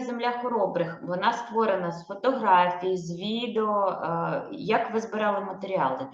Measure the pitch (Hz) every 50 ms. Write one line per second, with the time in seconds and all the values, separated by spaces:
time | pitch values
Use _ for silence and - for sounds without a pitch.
0 | 254 247 240 233 233 240 240 240 240 247 233 214 196 180 175 175 165 160 - -
1 | - 170 180 185 196 226 233 - - - 214 226 220 208 190 185 180 170 165 -
2 | - - 196 - - 254 269 226 220 202 185 180 180 180 175 175 180 185 185 180
3 | 165 165 170 175 196 214 220 226 247 226 202 220 214 214 208 202 196 185 - -
4 | - 160 170 170 170 160 160 - - - - - - 185 220 233 226 226 208 220
5 | 208 - 214 214 214 208 202 196 190 190 185 190 190 190 190 165 143 127 131 135
6 | 131 -